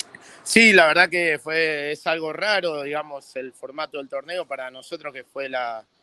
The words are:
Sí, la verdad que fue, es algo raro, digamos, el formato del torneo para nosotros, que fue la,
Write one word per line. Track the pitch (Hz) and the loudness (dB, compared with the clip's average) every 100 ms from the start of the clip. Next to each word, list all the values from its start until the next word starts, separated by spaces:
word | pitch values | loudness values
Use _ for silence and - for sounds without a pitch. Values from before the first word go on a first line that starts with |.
| - - - - | -18 -18 -20 -16
Sí, | - - 226 | 2 6 8
la | 190 160 | 8 6
verdad | 160 180 | 6 4
que | 175 170 151 | 2 0 -2
fue, | 156 160 160 151 147 | -2 -2 -2 -2 -6
es | 151 - | -6 -4
algo | 165 160 | -4 -4
raro, | 156 196 202 175 151 | -4 -2 0 -2 -4
digamos, | 139 147 151 139 - 135 | -6 -6 -8 -12 -14 -12
el | 131 | -12
formato | - 131 143 151 147 | -14 -14 -10 -10 -10
del | 135 | -10
torneo | 139 139 180 | -10 -8 -10
para | 160 135 127 | -8 -10 -12
nosotros, | 131 131 165 151 | -14 -14 -12 -12
que | 131 | -14
fue | 123 139 135 | -16 -10 -6
la, | 131 120 113 110 _ | -4 -6 -8 -14 _